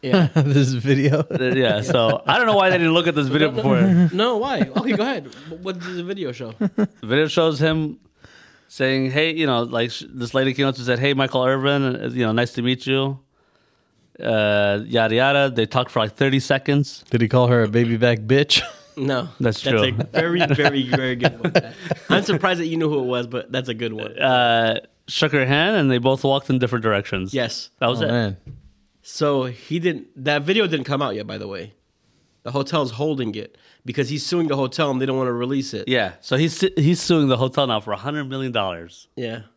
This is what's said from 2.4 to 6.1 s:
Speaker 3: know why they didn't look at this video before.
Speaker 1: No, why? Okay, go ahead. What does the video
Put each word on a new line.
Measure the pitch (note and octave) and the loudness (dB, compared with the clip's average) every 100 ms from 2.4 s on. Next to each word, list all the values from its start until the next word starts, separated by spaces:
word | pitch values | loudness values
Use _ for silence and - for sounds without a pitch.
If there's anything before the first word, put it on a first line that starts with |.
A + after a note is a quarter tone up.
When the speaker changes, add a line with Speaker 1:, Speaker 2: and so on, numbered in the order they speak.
| A#3 | 4
Speaker 3:
know | G3+ | 4
why | F#3 | 4
they | F#3 | 4
didn't | E3 | 4
look | E3 E3+ | 2 2
at | D3 | 0
this | C3+ | 0
video | D3 D3+ | 2 2
before. | B2+ C#3 E3 F#3+ F3 F3 | 2 2 4 6 6 4
Speaker 1:
No, | F3+ A3+ A3+ | 2 0 0
why? | B3+ A#3 - - | -2 -2 0 -2
Okay, | A#3+ | -2
go | G3+ | 0
ahead. | A#3+ A#3+ C3+ - D3+ E3 | 0 -4 -8 -18 -16 -12
What | F3+ F#3 | -8 -8
does | F3 F3+ | -8 -10
the | |
video | F3 | -8